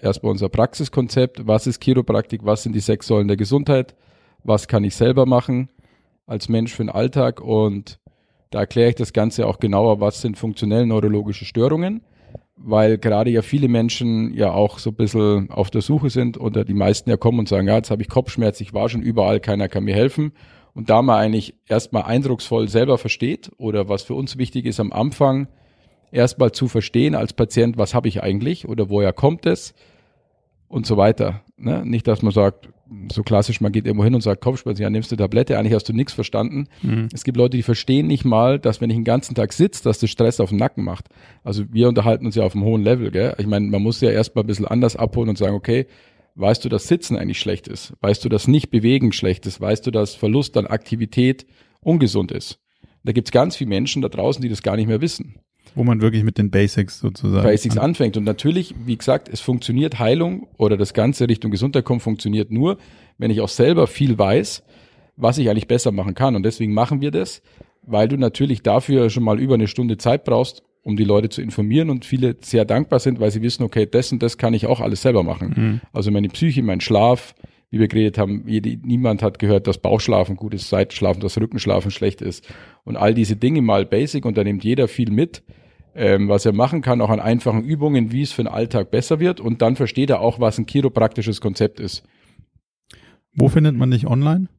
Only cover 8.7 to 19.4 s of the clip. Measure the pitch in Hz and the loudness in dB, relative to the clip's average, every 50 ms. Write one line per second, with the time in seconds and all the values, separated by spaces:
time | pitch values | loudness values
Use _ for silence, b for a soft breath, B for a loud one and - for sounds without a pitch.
8.7 | - 120 117 120 113 - 117 - - 110 107 113 - - 113 104 - - 120 104 | 2 4 4 4 2 0 -4 -2 0 0 0 0 0 -2 -2 -2 -2 -2 -2 0
9.7 | 98 98 113 113 104 104 104 104 - - - 113 98 - 117 110 104 - 110 104 | 2 4 4 4 2 2 2 -2 -2 -2 -6 -6 -6 -6 -6 -8 -6 -4 -2 0
10.7 | 107 117 120 113 110 107 107 107 104 104 104 104 98 - - - - 117 120 - | 2 2 2 2 2 2 0 0 0 0 -2 -4 -8 -10 -10 -6 -2 0 2 2
11.7 | 156 165 180 190 214 226 - B B B B B B B B B B _ - 107 | 2 0 -2 -4 -6 -8 -12 B B B B B B B B B B _ -4 0
12.7 | 107 107 107 110 110 101 - 113 104 104 113 123 117 110 107 - 139 143 139 120 | 2 4 4 4 2 2 0 0 0 2 2 2 0 0 0 0 0 0 2 2
13.7 | 117 117 117 117 - - 123 117 113 113 113 - - 110 104 92 85 101 104 101 | 2 2 2 0 -2 -2 -2 -2 0 0 -2 -2 -2 0 0 0 2 2 0 0
14.7 | - - - 117 110 - 113 101 - 110 104 104 104 101 98 - - 107 95 - | 0 -4 -8 -6 -2 -2 -2 0 2 2 2 4 2 2 0 -2 -2 -2 -2 -2
15.7 | - 110 - - 151 143 147 131 - 127 123 120 113 - - 107 107 107 107 98 | -2 -4 0 0 0 0 0 0 0 0 -2 -2 -2 -4 -6 -4 -2 -2 -2 -2
16.7 | 98 101 95 95 104 - - 123 107 - - 117 123 117 104 - 101 95 98 101 | 0 0 2 2 0 0 0 -2 0 2 2 2 2 2 0 0 0 0 2 2
17.7 | 107 113 110 - 107 110 104 - - 127 127 - - 123 117 104 - - 104 92 | 2 2 0 -2 -4 -4 -4 -2 -2 -2 -2 -2 -2 -2 0 0 -2 -4 -8 -8
18.7 | 104 104 110 113 120 110 117 120 113 107 95 98 107 98 | -4 -2 -2 -2 -2 -4 -4 -2 0 2 2 2 2 0